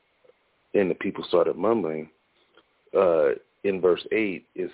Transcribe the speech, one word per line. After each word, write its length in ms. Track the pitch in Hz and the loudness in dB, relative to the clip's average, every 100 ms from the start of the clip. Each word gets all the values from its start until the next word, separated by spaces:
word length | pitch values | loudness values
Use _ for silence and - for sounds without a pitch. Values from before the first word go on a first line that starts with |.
| _ _ _ _ _ _ _ | _ _ _ _ _ _ _
and 160 | 101 92 | 0 0
the 40 | - | -2
people 280 | 98 82 | -6 -8
started 320 | 82 87 82 80 | 0 2 2 0
mumbling, 540 | 101 113 82 78 78 _ _ _ _ _ _ _ - 95 | 0 0 -2 -6 -10 _ _ _ _ _ _ _ -4 2
uh, 340 | 92 80 71 - _ _ | 4 4 2 0 _ _
in 160 | 101 95 | -4 0
verse 260 | 90 82 - | 2 0 -2
eight, 340 | 110 107 85 _ | -2 -2 -6 _
it 160 | - 90 | -10 -8